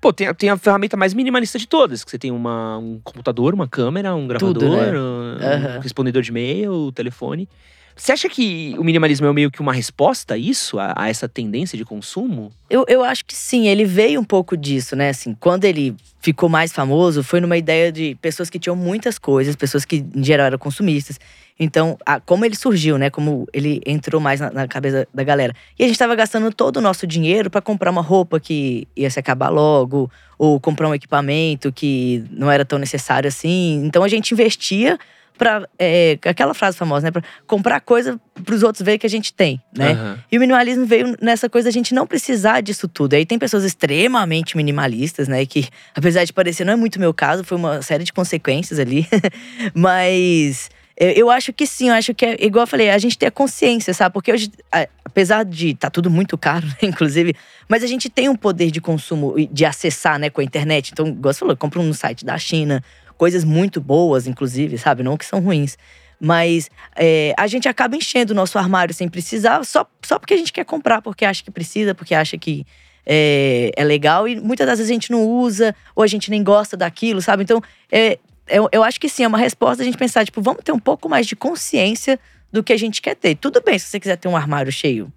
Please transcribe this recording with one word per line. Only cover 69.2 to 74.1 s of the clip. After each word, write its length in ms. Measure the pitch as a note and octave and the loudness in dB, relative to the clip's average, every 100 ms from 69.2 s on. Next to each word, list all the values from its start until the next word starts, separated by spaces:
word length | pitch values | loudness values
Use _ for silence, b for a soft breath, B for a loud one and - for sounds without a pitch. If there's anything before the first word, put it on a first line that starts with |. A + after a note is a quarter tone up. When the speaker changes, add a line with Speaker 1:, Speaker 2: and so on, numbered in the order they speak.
| E3 A3 A3 A#3 | -8 0 2 2
Speaker 2:
só, 220 | C4 - - _ | 2 -2 -2 _
só 180 | - - | -4 -4
porque 140 | - | 0
a 40 | G4 | 0
gente 140 | E4 | 0
quer 140 | - - | -6 -6
comprar, 360 | D#4+ C#4+ A3+ | -4 0 0
porque 220 | A3 G3 | -2 -2
acha 180 | G#3 G3 | -2 -2
que 80 | - | -10
precisa, 440 | F#3+ E3 - G#3 F#3+ | -12 -8 -2 -2 -4
porque 180 | E3 | -2
acha 240 | D#3+ D#3 E3 | 0 0 -4
que 280 | - D3 C#3 b b b - | -6 -8 -8 b b b 0
é, 640 | D3+ D3+ C#3+ C#3 B2 A#2+ - | 2 4 4 2 2 0 0
é 80 | D3 | 2
legal. 420 | D3 D3 | 2 4